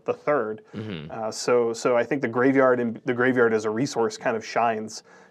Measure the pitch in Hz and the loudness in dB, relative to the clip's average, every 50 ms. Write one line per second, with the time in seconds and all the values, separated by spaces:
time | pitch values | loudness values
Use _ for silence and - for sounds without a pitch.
0 | - - 120 - - 147 147 139 110 110 110 107 - _ - 107 110 107 98 78 | -6 -6 -6 -4 -2 -2 -2 0 -2 -4 -8 -10 -14 _ -12 -12 -10 -10 -10 -10
1 | 76 80 - 117 110 110 110 - - - 123 120 117 117 113 113 - 135 123 120 | -10 -10 -10 -8 -8 -8 -8 -4 0 2 2 4 2 2 -2 -2 0 2 2 2
2 | 120 - 156 135 123 117 117 123 123 139 131 135 131 131 127 123 120 117 110 - | 2 0 -2 -2 -2 -2 0 2 2 4 6 6 6 4 4 2 0 -2 -4 -4
3 | - 131 123 120 123 131 123 123 120 113 110 107 104 110 107 113 143 139 - 135 | -4 -2 0 2 2 2 4 4 4 4 4 2 0 0 -2 -2 -2 -2 -2 -2
4 | 113 107 - - - 135 113 113 113 - - 117 117 120 110 110 110 107 - - | -2 -2 -2 -4 -4 -4 -4 -4 -4 -4 -2 0 0 0 -2 -4 -6 -10 -12 -16
5 | - _ - - - _ | -18 _ -20 -20 -20 _